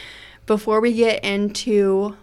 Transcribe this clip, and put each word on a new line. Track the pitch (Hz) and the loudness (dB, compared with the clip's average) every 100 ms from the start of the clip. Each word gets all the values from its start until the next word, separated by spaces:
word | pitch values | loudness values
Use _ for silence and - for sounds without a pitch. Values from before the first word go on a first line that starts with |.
| - - - - - | -20 -20 -20 -20 -4
Before | 214 214 214 | -2 0 0
we | 240 | 2
get | 226 226 214 | 2 2 0
into | 202 202 208 208 247 208 196 190 202 202 | -2 -2 -2 -4 0 2 4 2 -2 -6